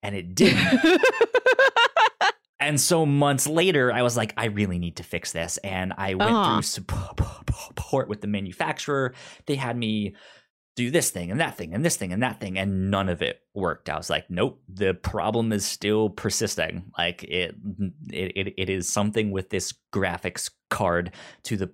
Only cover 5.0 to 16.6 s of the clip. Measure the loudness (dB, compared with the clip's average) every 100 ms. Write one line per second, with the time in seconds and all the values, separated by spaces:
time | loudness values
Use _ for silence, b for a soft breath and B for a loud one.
5 | -8 -6 -6 -6 -4 -6 -6 -4 -4 -4
6 | -4 0 2 4 4 2 -2 -6 -6 -6
7 | -6 -4 -4 -4 -6 -6 -6 -12 -2 -2
8 | -2 -6 -4 -4 -4 -6 -4 -4 -2 0
9 | -2 -4 B B -6 -4 -2 -2 -2 -2
10 | -4 -8 B B B _ _ -6 0 0
11 | 0 -4 -6 -2 -4 -4 -8 -2 -2 -2
12 | -4 -2 -2 -4 -6 -2 -2 0 0 0
13 | 0 -2 -2 -6 _ -4 -4 -4 -6 -8
14 | -4 -4 -4 -2 -2 -4 -20 -2 0 0
15 | -4 -2 0 0 0 0 -2 -4 0 2
16 | 2 0 -4 -2 -2 -2